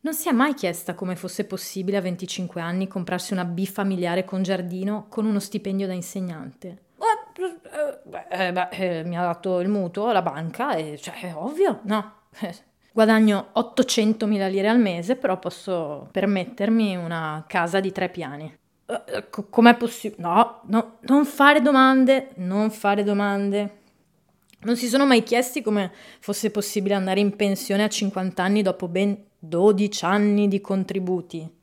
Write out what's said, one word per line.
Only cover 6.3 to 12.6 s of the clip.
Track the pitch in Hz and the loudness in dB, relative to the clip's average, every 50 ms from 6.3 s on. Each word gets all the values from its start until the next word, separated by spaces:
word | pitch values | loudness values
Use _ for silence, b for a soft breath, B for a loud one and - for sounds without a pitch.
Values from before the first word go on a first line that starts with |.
| 165 156 - - 147 _ - 185 175 196 _ _ _ _ - 453 427 440 440 - - - | -8 -10 -14 -16 -16 _ -16 -16 -16 -18 _ _ _ _ 0 0 0 0 -4 -16 -10 -8
Eh, | |
eh, | 359 370 339 - _ - - 302 302 285 - - - | -8 -8 -8 -10 _ -12 -6 -4 -4 -4 -6 -10 -16
beh, | - - 175 - - | -14 -14 -14 -10 -8
eh, | - 180 190 180 | -4 -2 -2 -2
beh, | 175 180 180 180 | 0 -2 -4 -4
eh, | - 190 190 180 175 160 160 | -4 -4 -2 -2 -2 -2 -4
mi | 175 175 170 | -6 -4 -2
ha | |
dato | 180 175 170 170 - 190 185 180 | -2 -2 -2 -4 -2 -2 -2 0
il | 175 190 | 0 0
mutuo, | 208 208 185 170 175 196 208 240 | 0 0 -2 -4 -4 -2 -2 2
la | 226 190 | 2 2
banca, | 175 165 139 147 165 165 - - 247 294 247 | 0 0 -4 -4 -8 -8 -6 -4 -4 -2 -2
e, | 165 156 156 147 147 | -2 -4 -6 -10 -12
cioè, | - - - - | -12 -14 -14 -10
è | - 180 165 | -12 -10 -8
ovvio, | 151 170 247 302 320 392 370 233 - | -8 -8 -8 -2 0 0 0 0 -2
no? | - 202 214 214 196 214 - _ _ _ | -4 -2 -2 -2 -2 -6 -14 _ _ _
<laughs> | _ - - - - - | _ -10 -10 -10 -10 -12